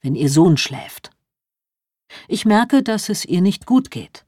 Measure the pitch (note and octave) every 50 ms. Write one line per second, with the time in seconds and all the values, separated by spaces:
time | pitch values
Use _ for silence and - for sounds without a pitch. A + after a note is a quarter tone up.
0 | - C3 C#3+ A#2 D3 C#3 C3+ D#3 E3+ F3+ D#3 - - - C3+ - - - - -
1 | - - _ _ _ _ _ _ _ _ _ _ _ _ _ _ _ _ _ _
2 | _ _ - - - - - G3+ - A3 G#3 G#3+ A#3+ - - C4+ C4+ - A3 G#3
3 | - - G#3 - - - E3+ F3+ F#3 G3+ G3 - - - B3+ C4 - - - -
4 | - _ - - _